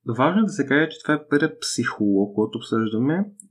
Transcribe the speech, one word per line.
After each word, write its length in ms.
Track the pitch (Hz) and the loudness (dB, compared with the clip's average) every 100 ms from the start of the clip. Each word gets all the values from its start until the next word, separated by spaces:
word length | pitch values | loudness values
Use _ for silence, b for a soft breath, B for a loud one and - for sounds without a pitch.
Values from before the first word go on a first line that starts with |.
| - | -6
важно 320 | 117 147 196 | 0 2 2
е 40 | |
да 60 | 202 | 0
се 160 | 147 127 | 0 0
каже, 240 | 143 156 | 2 0
че 100 | - | -2
това 100 | - | -2
е 140 | 151 - | -2 2
първият 320 | 143 156 - | 2 2 -2
психолог, 720 | - - 120 - 104 98 101 104 | -6 -4 -4 0 2 2 0 0
който 220 | 110 117 | -2 -4
обсъждаме, 680 | - 113 110 107 135 175 202 - - | -2 -2 0 0 0 0 -2 -8 -12